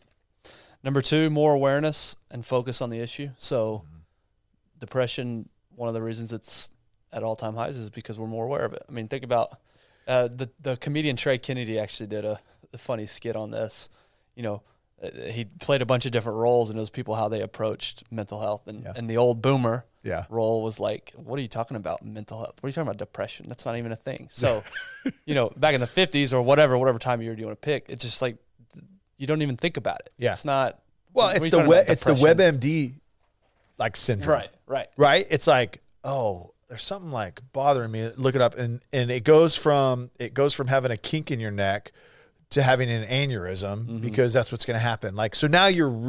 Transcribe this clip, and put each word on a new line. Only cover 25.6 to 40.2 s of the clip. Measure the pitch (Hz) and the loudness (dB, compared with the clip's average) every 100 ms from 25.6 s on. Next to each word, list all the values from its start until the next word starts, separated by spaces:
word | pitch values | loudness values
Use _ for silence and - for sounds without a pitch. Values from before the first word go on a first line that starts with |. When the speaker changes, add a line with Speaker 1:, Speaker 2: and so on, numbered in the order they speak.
| 156 135 | 2 2
Speaker 1:
in | |
the | 120 | 2
fifties | 180 185 143 135 | 2 2 2 2
or | 131 | 2
whatever, | 123 143 147 127 | 6 6 6 6
whatever | 131 113 | 2 2
time | 131 120 | 0 -2
year | 113 | -4
you | 110 110 | -8 -10
wanna | 107 | -8
pick, | 151 139 - | -4 -4 -6
it's | 120 | -8
just | 120 - | -4 -2
like, | 127 113 _ _ _ - - _ _ - | -4 -4 _ _ _ -20 -20 _ _ -8
you | 135 | -2
don't | 156 | 0
even | 147 120 | -2 -2
think | 175 - | -2 -2
about | 98 - | -4 -6
it. | - - | -10 -4
Speaker 2:
Yeah. | 120 | -2
Speaker 1:
It's | 92 147 | -2 0
not, | 135 123 - _ _ _ | 0 0 -4 _ _ _
Speaker 2:
Well, | 254 202 | 2 4
Speaker 1:
what | |
are | 190 | 4
Speaker 2:
it's | 165 | 4
Speaker 1:
you | |
Speaker 2:
the | 170 | 6
Speaker 1:
talking | 151 | 8
Speaker 2:
we-, | 175 | 8
Speaker 1:
about, | 190 | 8
Speaker 2:
it's | 160 | 4
the | 170 131 | 4 6
Speaker 1:
depression? | 156 165 180 139 | 8 8 6 4
Speaker 2:
WebMD, | 139 160 127 139 _ _ _ _ _ _ _ - | 0 0 -2 -6 _ _ _ _ _ _ _ -4
like, | 113 - | -2 0
syndrome. | - 104 147 139 | 0 0 2 2
Speaker 1:
Right, | 98 _ - | 0 _ -8
right. | 135 - - | -6 -4 4
Speaker 2:
Right? | 143 170 196 | 6 6 2
It's | 151 - | 2 4
like, | 131 113 - _ _ | 4 2 -4 _ _
"Oh, | 131 139 110 90 85 _ - | -6 -2 -2 -4 -10 _ -16
there's | 117 | -10
something, | - 196 175 | -8 -8 -6
like, | 123 95 - 131 | -6 -6 -10 -8
bothering | 135 139 135 113 | 0 2 4 0
me." | 110 113 127 | -4 -6 0
Look | 131 127 | 2 4
it | |
up. | 117 - | 2 2
And, | 120 120 - | -6 -6 -4
and | 135 120 | -2 -2
it | 127 | 2
goes | 147 151 127 - | 8 8 8 4
from, | 156 143 135 123 123 | 2 4 2 0 -6
it | - | -10